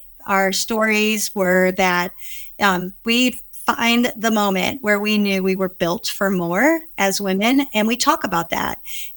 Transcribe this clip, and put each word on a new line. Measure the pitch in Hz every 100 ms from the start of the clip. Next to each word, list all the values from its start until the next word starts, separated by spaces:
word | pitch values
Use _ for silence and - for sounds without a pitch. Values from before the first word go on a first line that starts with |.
| - - -
Our | 196 190
stories | 190 - 226 214 214 214 214 -
were | 202 185 185 185
that, | 185 185 175 180 - - - - -
um, | 208 180 180 -
we | 226 233 254 247 - - -
find | 226 233 233 240 233
the | 226
moment | 220 202 185 185 -
where | 214 208
we | 208 214
knew | 202 190
we | 190 190
were | 185
built | - 170 175 -
for | - 196
more | 185 170 180 277 330 320 -
as | 196 190
women, | 202 190 226 269 277
and | - 220
we | 247
talk | - 330
about | 214 175 170
that. | - - - - - -